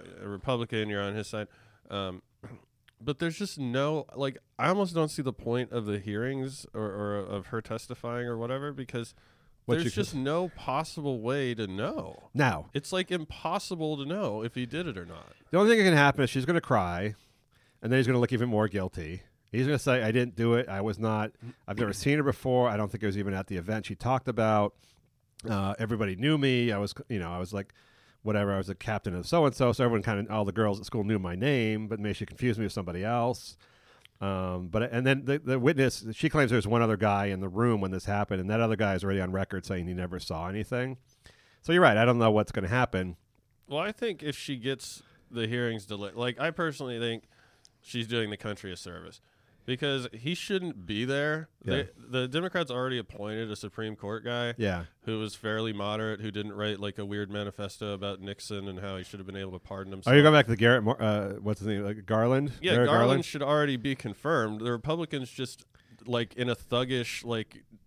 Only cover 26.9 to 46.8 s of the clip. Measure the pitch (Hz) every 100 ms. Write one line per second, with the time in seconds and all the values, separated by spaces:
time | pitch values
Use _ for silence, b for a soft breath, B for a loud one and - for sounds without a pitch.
26.9 | - - 110 85 87 90 101 98 _ b
27.9 | b b b 107 104 101 98 95 92 -
28.9 | 104 104 90 87 170 143 - 127 117 123
29.9 | 113 107 101 104 107 98 92 107 101 -
30.9 | 120 101 107 90 92 131 135 110 107 107
31.9 | 107 104 98 - - 123 110 101 110 87
32.9 | 87 104 120 120 117 - - b b b
33.9 | b b - 98 95 92 90 90 107 120
34.9 | 117 131 135 131 143 131 131 127 147 131
35.9 | - 110 113 160 151 127 120 101 117 113
36.9 | 104 104 101 101 95 95 95 120 110 95
37.9 | 92 - 101 101 95 95 110 113 104 104
38.9 | 92 98 95 90 95 95 95 - 92 87
39.9 | 90 90 90 - 82 87 101 104 123 131
40.9 | 127 _ b b b b b - 175 160
41.9 | 107 120 120 113 107 101 - 92 123 123
42.9 | 95 92 87 _ _ _ _ - 143 196
43.9 | 220 233 170 151 135 - 131 120 131 -
44.9 | - - b _ 117 113 123 120 113 101
45.9 | 101 101 110 123 123 156 165 165 139